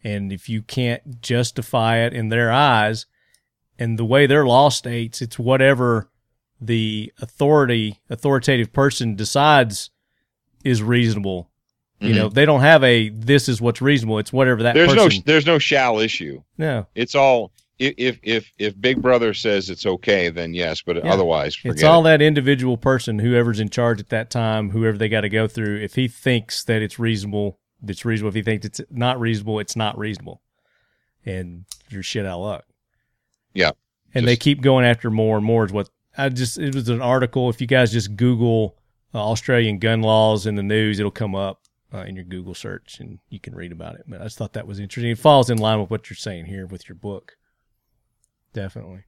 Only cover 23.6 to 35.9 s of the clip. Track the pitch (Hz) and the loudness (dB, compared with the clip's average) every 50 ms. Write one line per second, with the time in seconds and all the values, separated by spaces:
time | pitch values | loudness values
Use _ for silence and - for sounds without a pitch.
23.6 | 110 101 - - 120 117 117 101 104 _ - 113 113 - - 123 113 110 110 110 | -4 -4 -2 -2 0 0 0 -2 -4 _ -6 -6 -6 -4 -6 -4 -2 -2 -2 -2
24.6 | 107 101 98 113 113 113 107 101 110 107 110 110 104 104 101 110 110 107 - - | -4 -4 -2 0 0 0 0 0 -2 -2 0 -2 -2 0 0 0 -2 -2 -2 -4
25.6 | 110 104 104 104 107 95 - - 131 123 - - - 135 127 117 107 - - - | -4 -4 -4 -6 -8 -6 -4 -4 -4 -4 -6 -4 -2 0 0 0 -2 -4 -10 -10
26.6 | - - 113 110 107 104 - - 117 113 113 104 98 104 101 104 104 101 95 _ | -4 -2 -2 -2 -2 -6 -6 -4 -2 -2 -2 -2 -6 -6 -6 -4 -6 -6 -8 _
27.6 | _ _ _ _ - 104 95 - - 120 113 110 104 107 95 110 101 113 110 101 | _ _ _ _ -12 -12 -12 -8 -4 -4 -4 -2 -4 -4 -4 -4 -4 -2 -4 -4
28.6 | - 107 _ - - _ 156 120 120 123 127 127 117 113 113 107 101 110 110 107 | -6 -10 _ -14 -16 _ -6 -4 -2 -2 -2 -2 -2 -2 -2 -4 -4 -6 -6 -6
29.6 | 104 - - 113 110 107 104 - 104 110 104 87 - 87 87 _ _ _ _ _ | -6 -8 -6 -6 -4 -6 -6 -6 -8 -8 -8 -10 -12 -18 -20 _ _ _ _ _
30.6 | _ _ _ _ _ _ _ _ _ _ _ _ _ 120 95 92 92 87 87 85 | _ _ _ _ _ _ _ _ _ _ _ _ _ -10 -10 -8 -10 -12 -14 -18
31.6 | 92 _ - _ _ _ - 98 92 - - 113 101 95 90 87 92 107 98 - | -18 _ -20 _ _ _ -16 -12 -12 -8 -8 -6 -6 -6 -8 -8 -8 -8 -10 -10
32.6 | - _ _ _ _ _ _ _ _ _ _ _ _ _ _ _ _ _ _ 95 | -12 _ _ _ _ _ _ _ _ _ _ _ _ _ _ _ _ _ _ 0
33.6 | 87 80 - _ _ _ _ _ _ _ _ 131 117 120 123 117 - 147 143 139 | 0 0 0 _ _ _ _ _ _ _ _ 0 2 2 2 2 2 0 0 2
34.6 | 127 139 131 131 123 120 120 117 - 120 110 110 110 110 110 107 104 110 117 113 | 2 2 4 4 4 4 2 2 0 -4 -2 0 0 0 0 0 0 2 2 2
35.6 | 110 95 98 104 98 - | 0 0 -2 -4 -6 -6